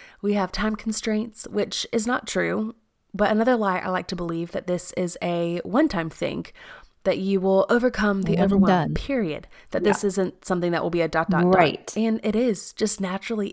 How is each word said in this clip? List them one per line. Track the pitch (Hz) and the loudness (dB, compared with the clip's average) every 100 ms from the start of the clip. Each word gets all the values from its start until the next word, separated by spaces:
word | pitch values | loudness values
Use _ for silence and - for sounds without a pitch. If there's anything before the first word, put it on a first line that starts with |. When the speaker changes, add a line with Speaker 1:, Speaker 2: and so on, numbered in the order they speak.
| - - | -20 -6
Speaker 1:
we | 202 | -2
have | 208 185 | 0 0
time | - 214 214 | -2 -2 -2
constraints," | 220 214 226 214 226 - - | -4 -4 -2 -2 -4 -8 -6
which | 202 202 - - | -2 -2 -4 -4
is | 226 220 | -2 -2
not | 247 214 | -4 -4
true. | 185 170 190 220 - _ _ _ | -2 -2 -2 -4 -10 _ _ _
But | 190 208 | 0 2
another | 214 226 247 | 2 2 2
lie | 202 180 | 2 -2
I | 190 | -2
like | 185 185 | -4 -4
to | 180 | -6
believe | 170 165 170 | -4 -6 -6
that | - - | -6 -4
this | 180 - | -4 -4
is | - 180 - | -2 -2 -2
a | 180 175 170 170 | -2 -2 -2 -4
one-time | - 214 320 190 160 | -2 2 2 0 -6
thing, | - - - - - - - - _ | -4 -6 -6 -10 -14 -20 -20 -20 _
that | 196 180 | -2 0
you | 190 196 | 0 2
will | 190 190 - | 4 4 4
overcome | 240 247 - 208 196 | 2 2 0 0 0
the | 175 170 | 0 2
Speaker 2:
One | |
and | 196 | 4
Speaker 1:
overwhelm, | 196 185 185 151 | 4 6 4 2
Speaker 2:
done. | |
Speaker 1:
period. | 151 - 269 180 147 - - - | -2 -2 -2 -2 -6 -12 -20 -6
That | 185 | 0
Speaker 2:
Yeah. | 190 | 2
Speaker 1:
this | 202 | 2
isn't | 202 190 185 - - | 2 0 -2 -4 -4
something | 180 175 | 0 0
that | 170 | 0
will | 170 | 0
be | 170 | 0
a | 160 | 0
dot, | 160 165 | 0 2
dot, | 170 | 2
dot. | 180 | 4
Speaker 2:
Right. | 185 160 - - | 6 4 2 -6
Speaker 1:
And | - 226 220 | -2 -2 0
it | 220 | -2
is. | 208 247 190 - | 0 0 -2 -6
Just | - 214 - | -2 -2 0
naturally, | 190 190 - 220 202 | -2 -4 -6 -4 -4